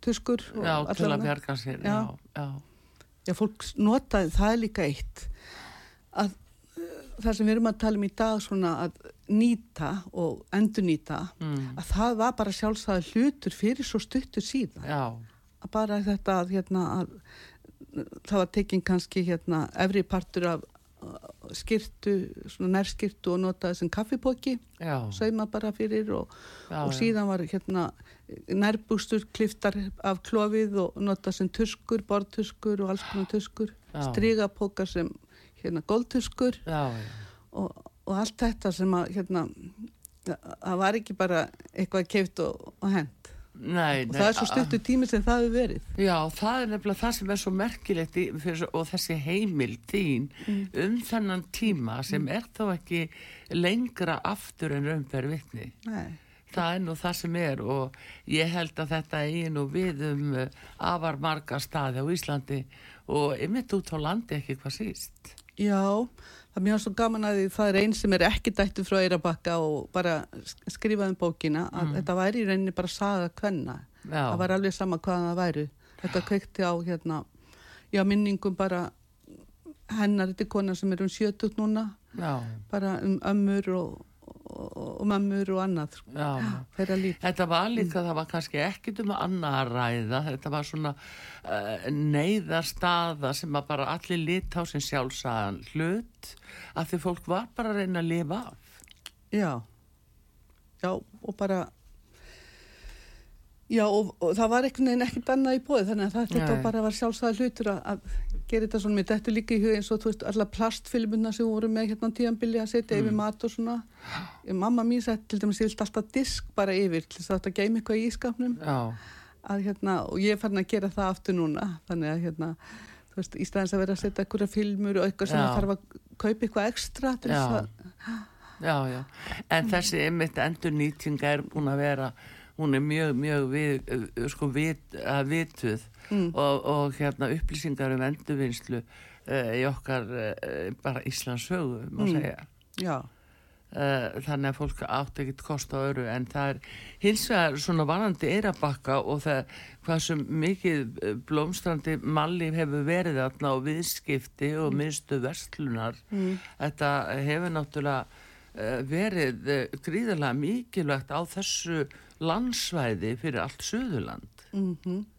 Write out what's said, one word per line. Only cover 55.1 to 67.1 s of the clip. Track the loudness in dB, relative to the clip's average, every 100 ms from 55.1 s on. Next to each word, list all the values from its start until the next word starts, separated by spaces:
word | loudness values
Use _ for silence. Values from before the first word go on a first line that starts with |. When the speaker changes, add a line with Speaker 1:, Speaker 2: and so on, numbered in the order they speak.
| -4 -2
Speaker 2:
vitni. | -4 -8 -12 -12 -12
Speaker 1:
Nei. | -8 -6 -8 -12 -18 -20 _
Speaker 2:
Það | -2 0 0
er |
nú | -2 -2
það | -4 -4
sem | -2 0
er | 0 0
og | -2 -2 -2 -8 -20 -18 -2
ég | 0 2
held | 0 -4 -4
að | -4
þetta | -2 -2 -4
eigi | -2 -2 -2
nú | -2 -2
við | 0 -2 -2
um, | -2 0 0
uh, | 0 -2 -6 -20 -4
afar | -2 0 -2 -2
marga | -2 -2 -4 -6
staði | -4 -2 -2 -2
á | -2
Íslandi | -2 -2 -4 -2 -6 -6 -14 -20 -20 -2
og | 0 2 0
einmitt | 0 -2 0
út | -2 0
á | -2
landi | 0 -2 -2 -4
ekki | -4 -6
hvað | -6
síst. | -6 -6 -6 -12 -16 -20 -20 -20 0
Speaker 1:
Já, | 2 4 4 2 -2 -6 -20 -20 -12
það | 0
er |
mjög | 2 2
svo | 0 0
gaman | 0